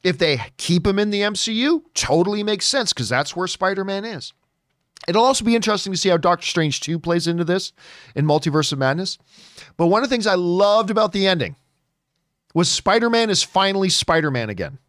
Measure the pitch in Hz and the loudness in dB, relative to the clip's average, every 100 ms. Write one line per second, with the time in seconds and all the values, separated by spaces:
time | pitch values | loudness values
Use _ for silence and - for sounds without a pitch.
0 | 185 170 165 135 95 - - 175 196 196 | -2 0 0 0 -4 -10 0 2 2 0
1 | 214 202 208 208 - 220 277 330 - - | 0 0 -2 -2 -4 -2 0 0 -2 -6
2 | - 156 180 208 208 208 - 269 220 - | 0 2 2 -2 -2 -2 -2 -2 -2 -4
3 | 110 123 147 175 185 - 185 196 196 196 | -2 -2 -4 -6 -6 -2 -2 -2 -4 -6
4 | 220 175 - _ _ _ _ _ _ - | -6 -12 -14 _ _ _ _ _ _ -14
5 | - 185 254 262 220 233 220 208 196 185 | -2 2 2 2 2 2 2 -2 -2 -2
6 | 190 170 175 175 - 175 156 131 - 165 | 2 2 2 0 -2 -2 -2 -2 -4 -4
7 | 165 170 165 170 165 185 - _ - - | -2 0 0 -2 0 -2 -4 _ -20 -20
8 | - - 151 151 156 151 147 139 135 151 | -10 -2 0 2 2 0 -2 0 0 0
9 | 190 - _ - - - - - 170 208 | -6 -10 _ -20 -20 -20 -20 0 2 2
10 | 262 240 214 185 175 175 202 214 202 220 | 2 0 2 2 2 4 4 4 2 0
11 | 214 196 190 180 98 - _ _ _ _ | 0 2 2 2 -2 -8 _ _ _ _
12 | _ _ _ _ _ 165 170 - - 220 | _ _ _ _ _ -2 0 0 0 2
13 | 233 233 226 190 - 190 190 196 190 - | 2 2 2 0 0 0 0 0 0 0
14 | - 165 151 131 110 95 76 139 | 0 0 2 -2 -4 -6 -8 -10